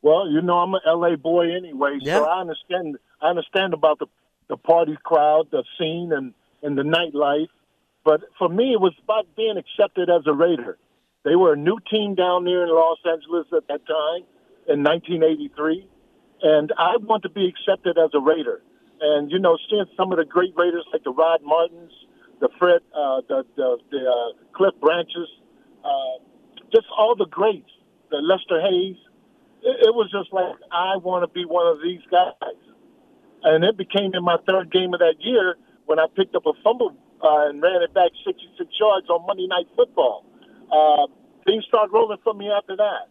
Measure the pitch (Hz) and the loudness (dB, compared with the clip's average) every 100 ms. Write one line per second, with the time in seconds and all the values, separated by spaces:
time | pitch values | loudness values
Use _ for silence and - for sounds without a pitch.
0 | 151 165 196 151 180 175 180 190 156 170 | 4 2 2 -2 0 0 0 -2 0 2
1 | 170 160 151 175 170 180 180 135 143 143 | 0 0 0 0 0 -4 -10 -4 -4 -4
2 | 135 180 151 185 180 156 _ 180 151 139 | -2 0 0 -2 -6 -12 _ -8 -6 -12
3 | _ _ 156 175 160 190 190 160 156 151 | _ _ -2 -2 -4 -4 -2 0 0 0
4 | - _ _ _ _ 123 - 170 160 151 | -6 _ _ _ _ -10 2 2 2 -4
5 | - 160 147 156 160 147 123 - 160 170 | 0 2 4 2 0 -4 -6 -6 -6 -6
6 | 175 147 131 _ _ _ 147 139 143 165 | -4 -6 -6 _ _ _ -6 -4 0 -2
7 | 170 143 143 147 160 _ _ _ _ _ | -2 -2 0 0 -4 _ _ _ _ _
8 | 156 156 - _ 180 180 262 226 185 151 | 2 2 0 _ -2 0 0 2 0 -2
9 | - 214 208 - 220 208 - - 202 - | -4 -2 -2 -4 -4 -4 -8 -2 -2 0
10 | 175 175 147 143 170 156 117 - _ _ | 0 2 2 2 2 0 -6 -14 _ _
11 | _ _ 143 170 185 147 151 214 - 214 | _ _ 0 4 4 4 0 -2 -4 -4
12 | 208 190 180 180 180 180 175 165 165 160 | -2 0 0 0 0 -2 2 4 2 0
13 | 175 165 147 170 151 160 - 147 - 156 | -4 -4 -4 -6 -2 -4 -4 -10 -4 -4
14 | 151 175 180 _ _ _ - 143 143 170 | -2 -6 -10 _ _ _ -4 0 2 0
15 | 160 170 160 156 147 - 151 170 - _ | -2 0 2 0 -6 -4 -4 -4 -8 _
16 | _ _ _ _ 156 151 151 - 165 233 | _ _ _ _ 2 2 2 0 0 0
17 | 208 220 180 202 185 - - 190 180 165 | 0 -2 -2 -2 -4 -2 -2 -2 0 2
18 | 160 147 135 160 123 95 _ _ _ _ | 2 2 2 0 -2 -8 _ _ _ _
19 | 151 147 147 180 190 165 - 208 185 - | 0 0 0 0 2 0 0 -4 -4 -4
20 | 185 175 156 175 180 165 175 170 - 160 | -2 0 0 0 -2 0 -2 -2 -6 -6
21 | 139 131 160 165 143 160 170 170 170 _ | -6 0 2 2 0 0 0 -6 -20 _
22 | _ _ _ _ 135 - 180 170 _ 151 | _ _ _ _ -6 0 2 2 _ -4
23 | 143 131 127 135 120 143 131 120 _ 139 | -2 -2 -2 -4 -4 -4 -2 -2 _ -6
24 | 127 120 120 - _ - 190 - 151 170 | -2 -2 -2 -10 _ 0 0 2 0 0
25 | 170 175 165 _ _ _ _ _ - 698 | -4 -10 -14 _ _ _ _ _ -6 -4
26 | 127 127 _ _ _ - _ 226 - - | -4 -10 _ _ _ -20 _ 0 0 0
27 | 220 233 170 - 214 185 _ _ _ _ | 2 2 -2 0 -2 -2 _ _ _ _
28 | _ 147 156 185 - 170 190 180 190 180 | _ -6 -2 -2 0 -2 0 -2 -4 -8
29 | _ _ _ _ _ _ 233 262 226 240 | _ _ _ _ _ _ -4 2 2 4
30 | 196 196 185 190 180 - - 175 185 196 | -2 -4 -6 -4 -4 -6 -6 -4 -2 -4
31 | 180 180 170 180 175 175 170 151 165 180 | -4 -4 -4 -6 -4 0 2 0 -4 -8
32 | - 180 180 - - - _ _ _ _ | 0 2 2 -4 -12 -12 _ _ _ _
33 | _ _ _ _ 160 160 180 208 190 196 | _ _ _ _ 2 2 2 -2 -4 -2
34 | 196 185 175 170 - 190 175 185 185 175 | -2 -2 -2 -2 0 -2 0 -2 -2 0
35 | 170 156 214 247 185 170 _ _ - 156 | 0 0 -2 0 0 -4 _ _ -4 0
36 | 160 - 190 180 156 147 - 247 214 285 | 0 0 -2 -2 -4 0 0 0 -4 -4
37 | _ _ 160 151 151 143 165 185 170 190 | _ _ 2 2 0 0 0 2 0 2
38 | 180 - - - - - 170 - 214 190 | 0 0 -10 -10 -12 -14 -12 0 0 0
39 | 185 170 175 196 185 180 175 - 247 - | 0 -4 -4 -6 -4 -4 -4 -2 -2 0
40 | 131 98 _ _ _ - - 151 156 151 | -2 -2 _ _ _ -20 -2 2 4 4
41 | - _ _ _ - 214 - 233 208 214 | 0 _ _ _ -2 -2 0 0 2 2
42 | 220 202 - 202 202 202 202 190 208 147 | 0 -2 -4 -4 -2 -4 -4 -4 -2 -4
43 | 90 | -12